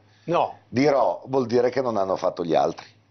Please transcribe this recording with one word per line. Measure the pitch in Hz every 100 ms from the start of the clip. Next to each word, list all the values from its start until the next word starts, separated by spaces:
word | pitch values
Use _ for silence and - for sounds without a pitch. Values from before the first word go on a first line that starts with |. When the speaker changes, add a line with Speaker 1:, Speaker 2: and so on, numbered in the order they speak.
| _ _ -
Speaker 1:
No. | 170 120 - _
Speaker 2:
dirò, | 117 147 139 98 85 123
vuol | 135 117
dire | 120 123
che | 139
non | 123 107
hanno | 95 90
fatto | 90 -
gli | 85
altri. | 73 78 - - _ _